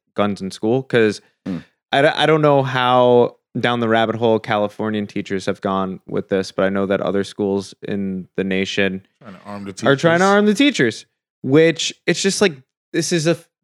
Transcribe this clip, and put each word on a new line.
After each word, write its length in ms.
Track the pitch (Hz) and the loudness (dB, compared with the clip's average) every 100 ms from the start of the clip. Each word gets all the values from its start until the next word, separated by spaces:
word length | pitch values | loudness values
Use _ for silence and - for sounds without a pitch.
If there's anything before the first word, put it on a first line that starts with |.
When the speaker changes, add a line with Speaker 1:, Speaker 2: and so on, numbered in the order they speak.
| _ | _
Speaker 1:
guns 260 | - 104 95 | -4 -4 -4
in 100 | 95 | -10
school. 320 | - 110 127 | -6 -2 -2
'Cause 380 | 131 120 110 98 _ _ - | 0 2 2 0 _ _ -10
Speaker 2:
Mm. 180 | 85 - _ - | -10 -10 _ -4
Speaker 1:
I 100 | 139 | 2
d-, 60 | 147 | 2
I 180 | - 151 | 2 2
don't 160 | 156 | 4
know 200 | 147 143 | 4 2
how 720 | 131 127 123 127 123 123 120 - _ 123 | 2 0 2 4 6 4 4 -2 _ -4
down 220 | 120 120 | -2 0
the 80 | 113 | 2
rabbit 260 | 113 113 110 | 2 2 0
hole 220 | 117 110 | 0 0
Californian 680 | - 107 104 - 107 107 101 | 0 -2 -2 -4 -6 -4 -6
teachers 400 | 104 95 95 98 | -8 -6 -6 -6
have 140 | 95 | -6
gone 400 | 101 95 95 92 - | -4 -2 -4 -8 -10
with 220 | 98 - | -8 -4
this, 240 | 98 95 | -4 -4
but 120 | - | -2
I 40 | 95 | -2
know 180 | 98 98 | 0 -2
that 140 | 98 | -2
other 240 | - 98 | -2 -2
schools 500 | 95 - 101 98 95 - | -4 -4 -2 -2 -4 -14
in 460 | - 101 98 92 87 - | -8 -6 -6 -8 -10 -6
the 80 | |
nation 600 | 95 95 98 - 98 95 - _ | -2 -2 -2 -2 -2 -4 -12 _
Speaker 3:
Trying 140 | 110 | -20
to 60 | 90 | -20
arm 240 | 101 101 | -18 -16
the 60 | 98 | -14
Speaker 1:
are 260 | 95 131 139 | -4 0 2
trying 0 | |
to 60 | 165 170 | 2 2
Speaker 3:
teachers. 40 | |
Speaker 1:
arm 240 | 190 202 208 | 4 4 4
the 80 | |
teachers, 520 | 208 285 - 131 - - _ _ _ | 2 2 2 -2 -2 -14 _ _ _
which 520 | 127 151 165 156 - - - | 0 4 4 2 -6 -8 -4
it's 160 | 175 | -2
just 180 | 196 - | -2 0
like, 120 | 202 135 _ _ _ | -2 -2 _ _ _
this 180 | - 156 | -6 -2
is 140 | 175 156 | -2 0
a 40 | |
f-, 160 | 160 - _ | -2 -6 _